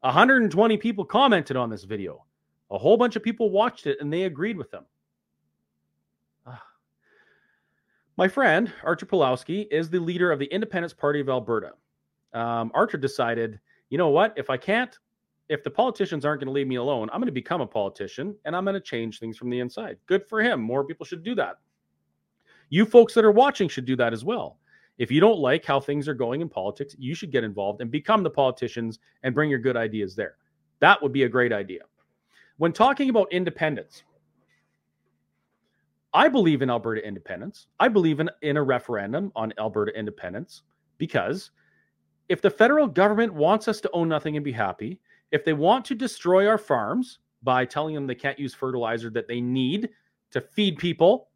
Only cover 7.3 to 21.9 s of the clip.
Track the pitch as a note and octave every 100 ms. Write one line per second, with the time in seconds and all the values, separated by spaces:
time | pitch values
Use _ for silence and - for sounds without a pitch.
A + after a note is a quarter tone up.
7.3 | _ _ _ _ _ _ _ _ - F#3
8.3 | C#4 B3+ D#3+ A#3 - - E3 - F#3+ C3+
9.3 | C3 - F#3 G#3 D3+ E3 F3+ E3 F3 F3+
10.3 | D3 C#3 F#3 A3 F#3 E3+ - D3 D3 C#3
11.3 | B2+ A2 A2+ F#2 - _ _ _ _ _
12.3 | A2+ A#2 A#2 A2+ B2+ G#3+ D#3 C3+ - A#2
13.3 | A#2 A#2 G#2 _ _ _ C#3 E3+ D3 G#3+
14.3 | F3+ - C3 - A3 A#3+ _ _ _ _
15.3 | _ _ D3+ D3 C#3+ B3 - G3 D#3 C#3+
16.3 | D3+ C3 C#3 C3+ B2+ B2+ C3 G#2+ C#3+ B3
17.3 | B2+ - E3+ A#2 A2 G2 - F#2+ - F3
18.3 | G#3 D3+ F3 G3 G3 - A#2+ A2+ G#2+ A2+
19.3 | G#2+ B2 B2 B2 - A#2 G2+ _ F#3+ F#3+
20.3 | A3 A3+ F3 A2 C3 C#3+ D#3+ D#3+ E3+ F3
21.3 | A3+ G2+ - _ _ _